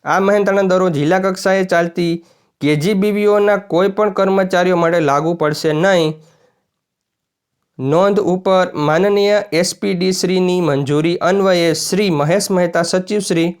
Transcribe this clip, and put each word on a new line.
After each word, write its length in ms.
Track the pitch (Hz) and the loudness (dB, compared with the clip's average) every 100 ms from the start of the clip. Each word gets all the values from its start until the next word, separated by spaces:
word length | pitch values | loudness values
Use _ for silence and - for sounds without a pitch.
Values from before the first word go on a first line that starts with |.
આ 160 | 147 170 | 0 0
મહેનતાણા 420 | 196 208 196 196 | 2 2 2 0
દરો 260 | 196 185 185 | 2 2 0
જિલ્લા 280 | 147 147 185 | 0 0 0
કક્ષાએ 460 | 190 185 196 190 | -2 -2 -2 0
ચાલતી 600 | 185 175 175 170 170 170 - _ _ _ | 0 0 -2 -2 -4 -4 -10 _ _ _
કે 160 | 143 151 | -2 0
જી 180 | 170 | 0
બી 160 | 202 208 | 0 0
વી 160 | 208 208 | 0 2
ઓના 300 | 208 208 202 | 2 2 0
કોઈ 320 | 196 165 196 | -2 0 0
પણ 220 | 196 214 | 0 -2
કર્મચારીઓ 640 | 196 196 196 185 180 180 175 | 0 0 0 0 0 2 2
માટે 240 | 165 175 | 2 2
લાગુ 340 | 147 143 160 | 2 0 0
પડશે 380 | 170 151 151 160 | -2 -2 -2 -2
નહીં. 400 | 151 190 185 156 156 _ _ _ _ _ _ _ _ _ _ _ _ _ _ _ - | 0 2 2 0 -4 _ _ _ _ _ _ _ _ _ _ _ _ _ _ _ -8
નોંધ 420 | 135 160 196 202 | -2 2 2 2
ઉપર 460 | - 185 190 185 180 | 0 -2 0 0 0
માનનીય 680 | - 151 160 202 202 202 208 208 | -2 0 2 2 2 2 0 0
એસ 220 | 160 180 - | -2 -2 -4
પી 140 | 202 | -4
ડી 180 | 185 185 | -2 -2
શ્રીની 480 | 185 180 185 180 180 | -2 0 0 0 0
મંજૂરી 560 | 165 139 139 147 165 175 | 0 0 0 0 0 0
અન્વયે 580 | 170 196 190 175 170 | 0 0 2 2 0
શ્રી 360 | 160 - 190 208 | -2 -2 -2 0
મહેશ 400 | 151 147 196 202 | 0 0 0 0
મહેતા 320 | 185 175 175 | -2 0 -2
સચિવ 360 | 170 185 185 208 | -2 -4 -2 -4
શ્રી 380 | 190 170 165 180 | -2 -2 -2 -4